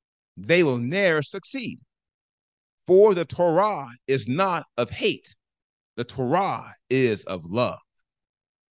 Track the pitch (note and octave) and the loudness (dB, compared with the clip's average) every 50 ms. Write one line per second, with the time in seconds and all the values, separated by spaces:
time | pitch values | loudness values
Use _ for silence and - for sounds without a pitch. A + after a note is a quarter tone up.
0 | _ _ _ _ _ _ _ - F#2+ A2 E3+ F3+ E3+ C#3+ B2 A#2+ A#2+ B2+ E3+ G3 | _ _ _ _ _ _ _ -16 -2 2 2 4 4 2 2 0 -2 -2 -2 0
1 | G3+ F3 D#3+ D#3 C#3+ - - G3 - - - C4+ A#3 - - - _ _ _ _ | 2 2 2 0 -2 -6 -12 -14 -14 -10 -10 -10 -10 -10 -12 -14 _ _ _ _
2 | _ _ _ _ _ _ _ _ _ _ _ _ _ _ _ _ _ - F3+ F#3+ | _ _ _ _ _ _ _ _ _ _ _ _ _ _ _ _ _ 4 6 8
3 | G#3 A3 F#3+ F3 D#3+ - - - F3 F3 D#3 F3 G3+ G#3+ G3 D3+ C3+ A#2+ A#2 _ | 8 8 6 2 -2 -6 -2 0 2 2 4 4 2 2 0 -4 -8 -12 -16 _
4 | _ - C3+ B2+ G#2 A2+ C3 F3 G3 F#3+ F3 D#3 C3+ _ - A#2+ A#2+ - - - | _ -2 -2 -2 -2 -4 -2 0 0 0 0 -4 -6 _ -4 -4 -4 -4 -4 -2
5 | - G3 C3 - _ - - _ _ _ _ _ _ _ _ _ _ _ _ A2 | -2 -2 -2 -2 _ -20 -20 _ _ _ _ _ _ _ _ _ _ _ _ -10
6 | A#2+ - - C3+ B2+ A#2+ D#3 F#3 G3 E3+ B2 A2+ - - - _ _ - B2+ C3+ | -10 -10 -6 -6 -2 0 0 0 0 -2 -6 -8 -10 -14 -20 _ _ -2 0 2
7 | B2+ A#2 G#2+ F#2 - - F#2+ F2+ D#2 E2+ F#2+ A#2+ B2 F#2+ - - _ _ _ _ | 2 2 0 -2 -6 -10 -10 -10 -10 -6 -2 -2 -2 -2 -4 -8 _ _ _ _
8 | _ _ _ _ _ _ _ _ _ _ _ _ _ _ | _ _ _ _ _ _ _ _ _ _ _ _ _ _